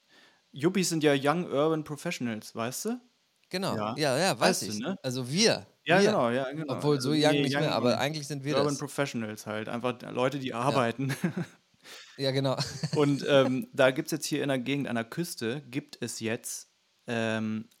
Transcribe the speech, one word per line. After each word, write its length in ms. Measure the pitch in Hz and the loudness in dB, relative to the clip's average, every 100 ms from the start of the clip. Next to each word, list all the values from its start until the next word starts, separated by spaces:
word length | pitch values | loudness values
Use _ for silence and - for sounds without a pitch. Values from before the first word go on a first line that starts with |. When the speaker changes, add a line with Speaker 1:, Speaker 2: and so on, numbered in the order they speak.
| _ - - _ _ | _ -20 -20 _ _
Speaker 1:
Yuppies 360 | 139 160 196 160 | -2 0 2 0
sind 140 | 160 | 4
ja 100 | 147 | 4
Young 320 | 139 139 170 - | 4 4 0 0
Urban 320 | 135 156 160 | 2 2 0
Professionals, 720 | 151 147 175 - 120 107 - 113 | -4 -8 -6 -4 -4 -6 -8 -6
weißt 300 | 117 123 214 | -6 -4 -6
du? 160 | 247 - _ _ _ _ | -6 -10 _ _ _ _
Speaker 2:
Genau. 260 | 185 175 104 | -4 -2 -2
Speaker 1:
Ja. 200 | 107 139 | -2 0
Speaker 2:
Ja, 200 | 147 127 | 0 2
ja, 220 | 185 113 | 2 2
weiß 220 | 175 175 | 2 2
Speaker 1:
Weißt 0 | |
du, 20 | 98 107 | -2 -4
Speaker 2:
ich. 20 | |
Speaker 1:
ne? 180 | 143 190 | -4 -6
Speaker 2:
Also 260 | 135 127 123 | -4 -4 -2
wir. 380 | 170 220 101 98 _ | 2 4 2 -4 _
Speaker 1:
Ja, 160 | 147 185 | 2 4
Speaker 2:
Wir. 60 | 208 | 6
Speaker 1:
genau, 220 | 196 120 | 4 2
ja, 180 | 123 131 | 2 -2
genau. 220 | 151 151 | -6 -6
Speaker 2:
Obwohl, 220 | 107 147 143 | 0 2 2
Speaker 1:
Also 140 | 131 | 2
Speaker 2:
so 60 | 151 | 4
young 180 | 151 | 4
Speaker 1:
nee, 80 | 143 | 4
Speaker 2:
nicht 100 | 143 | 2
Speaker 1:
young 80 | 143 | 2
Speaker 2:
mehr, 120 | 156 101 | 0 2
aber 140 | 120 | 2
Speaker 1:
urban, 100 | - | 2
Speaker 2:
eigentlich 280 | 139 156 143 | 0 -4 -8
sind 160 | 143 135 | -6 -2
wir 100 | 139 | 0
Speaker 1:
urban 140 | 147 | 0
Speaker 2:
das. 60 | 139 | 0
Speaker 1:
Professionals 680 | 147 - 139 120 107 107 107 | -4 -2 -2 -2 -6 -8 -6
halt, 220 | 107 110 | -6 -4
einfach 300 | 113 123 117 101 | -2 -2 -2 -6
Leute, 280 | 113 131 143 | 0 0 0
die 80 | 131 | -4
Speaker 2:
Ja. 120 | 117 | 0
Speaker 1:
arbeiten. 520 | 131 139 117 123 135 139 | 2 4 2 0 -4 -2
<laughs> 380 | 170 180 - - _ _ - - - - | -2 -4 -8 -12 _ _ -20 -20 -18 -4
Speaker 2:
Ja, 160 | 135 | 0
genau. 240 | 135 135 127 - - 151 151 | 0 0 -2 -4 -6 -2 2
Speaker 1:
Und, 300 | 143 139 - | 4 2 4
ähm, 400 | 139 127 127 110 | 6 6 2 -2
da 180 | 127 135 | 4 4
gibt's 200 | 135 156 | 4 -2
jetzt 140 | 156 - | -6 -4
hier 160 | 147 | -2
in 60 | 139 | 0
der 100 | 135 | 0
Gegend, 280 | 120 143 127 | 0 -2 -2
an 80 | 117 | -4
der 80 | |
Küste, 580 | 113 - 170 - 113 143 135 | -4 -6 -6 -4 -4 -4 -6
gibt 280 | 135 143 - | -10 -10 -10
es 220 | 117 - | -8 -4
jetzt, 480 | 113 120 - - - _ _ _ - | -4 -4 -6 -12 -14 _ _ _ -6
ähm, 600 | 117 113 110 110 110 113 _ | -2 0 0 -2 -4 -8 _